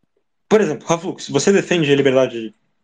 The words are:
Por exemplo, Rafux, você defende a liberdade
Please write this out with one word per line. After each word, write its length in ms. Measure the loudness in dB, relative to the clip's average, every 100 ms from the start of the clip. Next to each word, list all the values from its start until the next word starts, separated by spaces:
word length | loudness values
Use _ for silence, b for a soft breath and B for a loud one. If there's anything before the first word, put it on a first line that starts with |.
| _ _ _ _ 0
Por 100 | 2
exemplo, 280 | 2 -4 -4
Rafux, 420 | -4 -4 -10 -6
você 220 | -2 2
defende 400 | 0 0 -2 2
a 40 |
liberdade 580 | 2 4 2 0 -2 -12 -14 _ _